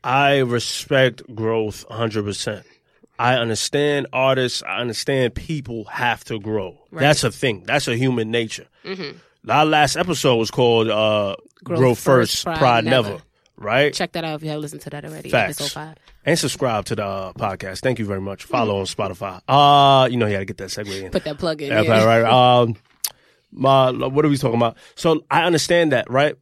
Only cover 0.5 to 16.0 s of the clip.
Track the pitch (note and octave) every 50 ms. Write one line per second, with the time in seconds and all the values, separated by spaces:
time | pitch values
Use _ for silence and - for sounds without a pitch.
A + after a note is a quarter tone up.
0.5 | A#2+ A#2+ - - - - - - D3 C3+ C3 B2+ G#2+ - - - A2+ G#2+ A2 A2
1.5 | A2+ A2+ A2 G#2+ G2 - - - G#2+ A2 A#2 A2+ G#2+ A2 G2+ G#2 G2 - - A#2
2.5 | G#2+ - - _ _ _ _ _ _ _ _ _ _ - A#2+ A#2+ C3 B2 A#2 A#2
3.5 | A2 - - - - C#3+ D3 D3 C#3+ C#3+ B2+ - - B2+ C3 C3+ C3+ C3 B2+ B2
4.5 | - - - - F#2+ G2+ B2 A#2+ A2 - - - C#3 C3+ B2+ A#2 - - - -
5.5 | D#3+ D3 B2+ - A#2 A2+ G#2 - - - B2+ A#2+ A2+ - - - B2 G#2+ G2 G#2+
6.5 | G#2+ G#2+ F#2 F2+ - _ _ _ - D#3+ C3+ D3 D3+ - - D3+ - - - C3
7.5 | G#2+ F#2 F2 - B2+ C#3+ B2+ - A#2+ A#2 C3 C3 B2+ A#2+ A2 G#2+ A#2 A#2+ A#2 G#2+
8.5 | - - - _ _ _ _ - F#3+ F#3 E3+ C#3+ - - _ _ _ _ - -
9.5 | A2+ C#3+ D#3 D#3 D#3 D3+ D3 C3+ - D#3+ - F3+ E3 C3+ - C#3+ B2 A2+ A2+ G#2
10.5 | - - B2 A#2+ A#2 A2+ A2+ A2+ G#2 G#2+ A2 G#2+ G#2+ G#2+ G2+ G2 G2 - _ _
11.5 | _ _ - - F3 D#3 C3 B2+ A#2 - - - C3+ B2+ A#2 G#2 - - - F3
12.5 | E3 D#3 D3 B2 A#2+ A#2 A2 A#2 B2+ C3 A2 G2+ G2 E2 _ _ _ _ _ _
13.5 | _ - G#2 G#2 A2+ C3 D3 D3 - - F#3 E3 - E3+ E3 D#3+ D#3 D3+ D#3+ D#3
14.5 | D3+ D3+ D3+ D3 D3 C#3+ - - - D3 - D3+ D#3 D#3 C3 B2 B2 B2 G#2 F#2
15.5 | D3+ - C#3+ C#3+ - D#3 D3+ D#3+ D#3+ _